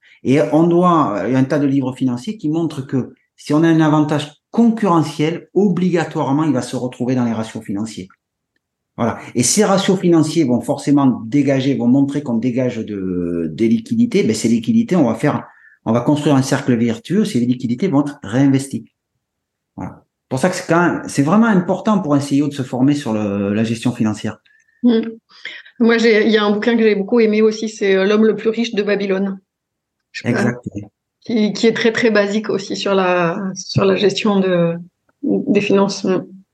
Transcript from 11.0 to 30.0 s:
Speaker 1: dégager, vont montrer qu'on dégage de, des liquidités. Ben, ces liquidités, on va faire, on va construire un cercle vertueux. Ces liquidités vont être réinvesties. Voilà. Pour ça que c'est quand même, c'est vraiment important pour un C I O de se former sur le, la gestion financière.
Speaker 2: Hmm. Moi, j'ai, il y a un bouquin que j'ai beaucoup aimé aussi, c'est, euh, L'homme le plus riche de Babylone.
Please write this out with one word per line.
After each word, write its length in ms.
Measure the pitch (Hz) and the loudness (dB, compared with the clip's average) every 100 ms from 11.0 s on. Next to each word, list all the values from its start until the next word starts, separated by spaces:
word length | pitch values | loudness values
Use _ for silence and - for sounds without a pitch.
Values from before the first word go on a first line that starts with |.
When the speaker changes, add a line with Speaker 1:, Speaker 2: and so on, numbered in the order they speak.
| 135 104 | 4 0
Speaker 1:
dégager, 520 | 110 147 139 135 131 117 | -2 0 2 2 0 0
vont 100 | 120 | 2
montrer 380 | 135 139 147 | 4 2 -2
qu'on 100 | 143 | -4
dégage 440 | 113 123 120 127 110 | -2 -2 -2 -2 -4
de, 720 | 104 101 92 87 87 85 80 | -8 -6 -4 -4 -4 -4 -4
des 160 | 78 113 | 0 0
liquidités. 560 | 113 - 113 120 190 | 0 0 0 0 2
Ben, 100 | 139 | 0
ces 140 | 104 113 | 0 0
liquidités, 480 | 113 120 113 117 180 | 0 2 0 2 2
on 100 | 120 | 2
va 80 | |
faire, 300 | 110 147 117 - _ - _ | 0 -2 -2 -8 _ -20 _
on 80 | - | -2
va 80 | 120 | 0
construire 340 | - 147 156 | 2 0 2
un 80 | 135 | 2
cercle 320 | 131 135 135 | 2 -2 0
vertueux. 500 | 117 117 110 - 190 | 0 0 -4 -4 -2
Ces 140 | 185 120 | 0 0
liquidités 480 | 120 123 113 120 190 | 0 -2 -4 -2 0
vont 140 | 139 | 0
être 180 | 147 - | -2 -6
réinvesties. 640 | 98 123 139 135 139 113 - _ _ _ _ _ _ _ _ - | -4 2 4 2 -2 -10 -12 _ _ _ _ _ _ _ _ -14
Voilà. 280 | 180 - _ _ - | -14 -14 _ _ -8
Pour 120 | 131 | -2
ça 100 | 185 | -2
que 60 | 185 | -2
c'est 100 | - | -2
quand 140 | 165 | 0
même, 220 | 170 101 - | 0 -2 -4
c'est 160 | - | -2
vraiment 240 | 139 208 226 | 2 4 4
important 540 | 185 175 185 220 196 | 2 0 -2 0 0
pour 140 | 147 | 2
un 60 | 143 | 0
C 160 | 139 143 | 0 0
I 60 | |
O 60 | 147 | -2
de 60 | |
se 100 | 147 | -4
former 300 | 127 123 139 | -6 0 2
sur 180 | 143 120 | 2 -2
le, 420 | 110 104 101 101 | -2 -2 -2 -2
la 80 | 104 | 0
gestion 300 | 110 113 123 | -2 -2 -4
financière. 480 | 120 110 104 110 - _ _ _ _ | -2 -2 -2 -8 -10 _ _ _ _
Speaker 2:
Hmm. 200 | 247 226 226 226 _ - - - - - | 0 2 -2 -10 _ -20 -20 -18 -12 0
Moi, 200 | 226 226 | 2 4
j'ai, 280 | 226 214 214 | 4 4 4
il 60 | |
y 60 | 214 | 2
a 60 | |
un 60 | 214 | 2
bouquin 260 | 208 240 233 | 0 2 2
que 60 | |
j'ai 140 | 220 196 | 2 2
beaucoup 240 | 190 240 | 0 2
aimé 200 | 214 214 | 4 4
aussi, 280 | 220 214 220 | 2 0 -6
c'est, 260 | - 196 | -2 0
euh, 100 | 190 | 2
L'homme 200 | 196 214 | 2 4
le 100 | 220 | 2
plus 160 | 196 226 | 2 -2
riche 240 | 220 233 | -2 -2
de 80 | 196 | -2
Babylone. 560 | 208 196 202 190 196 190 _ _ _ _ _ _ | -2 -2 -2 -2 -4 -6 _ _ _ _ _ _